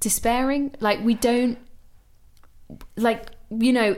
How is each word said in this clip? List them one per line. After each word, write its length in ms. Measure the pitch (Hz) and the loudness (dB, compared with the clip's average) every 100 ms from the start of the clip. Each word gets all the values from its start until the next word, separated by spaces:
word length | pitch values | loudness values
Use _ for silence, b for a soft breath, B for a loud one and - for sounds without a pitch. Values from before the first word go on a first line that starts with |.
despairing. 760 | 220 - 226 240 262 285 277 - | -4 -2 0 0 0 0 -2 -2
Like, 240 | 214 202 | -2 0
we 120 | 220 | 0
don't, 440 | 226 240 240 247 233 - - - - _ - - - - - - 147 - - | 2 2 2 0 -2 -12 -20 -20 -20 _ -20 -20 -20 -20 -20 -20 -20 -14 -2
like, 300 | 233 226 - - - | 0 0 -6 -18 -10
you 220 | 220 240 | 0 2
know, 240 | 254 214 | 4 2